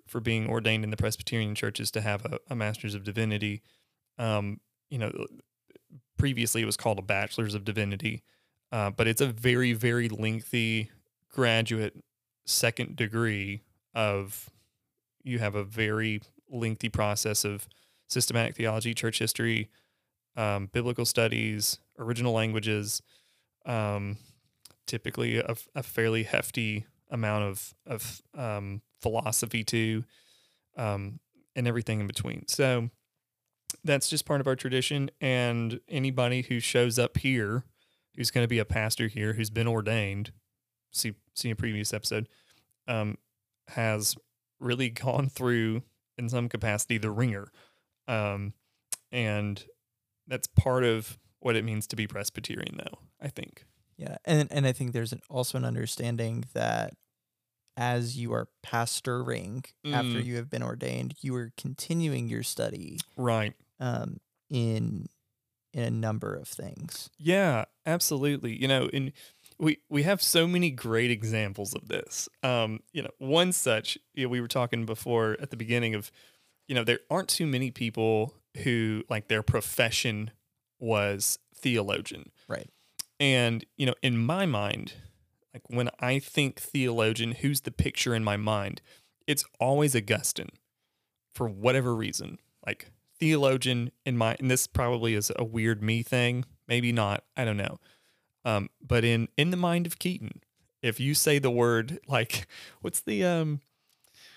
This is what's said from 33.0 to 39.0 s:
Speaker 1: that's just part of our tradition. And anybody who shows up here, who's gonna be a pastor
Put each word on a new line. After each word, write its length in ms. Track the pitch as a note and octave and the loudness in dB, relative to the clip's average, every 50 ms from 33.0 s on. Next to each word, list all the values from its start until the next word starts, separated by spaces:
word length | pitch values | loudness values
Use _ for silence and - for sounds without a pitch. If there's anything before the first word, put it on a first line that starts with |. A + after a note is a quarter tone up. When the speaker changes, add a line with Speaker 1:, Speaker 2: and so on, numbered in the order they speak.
| _ _ _ _ _ _ _ _ _ _ _ _ _ - - - - | _ _ _ _ _ _ _ _ _ _ _ _ _ -12 -12 -6 0
Speaker 1:
that's 260 | D#3 C#3+ C#3 - - | 2 2 2 2 0
just 160 | D#3 C#3+ - | 0 -2 0
part 160 | - D3+ C#3 | 0 0 2
of 60 | C#3 C3+ | 2 2
our 80 | C3 | 0
tradition. 560 | B2+ - B2+ B2+ B2+ B2+ - D3 C#3+ C#3 C3+ - _ | 0 0 0 0 0 0 2 0 0 -2 -2 -4 _
And 580 | D3 C3+ B2+ B2 B2 A#2+ A#2 A#2 A#2 A2+ A#2+ - - - | 0 2 2 4 2 2 2 0 0 -2 -4 -6 -8 -6
anybody 540 | - C3 C3 C3+ C3 C3 B2 B2 B2+ B2+ | -4 -2 -2 0 2 2 2 2 2 0
who 180 | B2 - B2+ A#2 | 0 0 -2 -2
shows 380 | - - - B2 B2 A#2+ A2+ B2 | 0 2 4 4 4 4 4 2
up 200 | A#2+ - - - | 2 2 0 0
here, 460 | - C3 C3 A#2+ G#2+ G2+ A2+ B2+ - - _ _ _ _ _ _ _ _ _ | 2 2 2 2 2 2 0 -2 -4 -6 _ _ _ _ _ _ _ _ _
who's 160 | - A#2+ - | -4 -4 0
gonna 160 | - B2+ A#2+ A2+ | 2 2 2 4
be 120 | A#2+ A2+ | 4 2
a 60 | G#2+ | 2
pastor 420 | - - A2+ G#2+ A2 - - | 2 0 0 0 0 0 0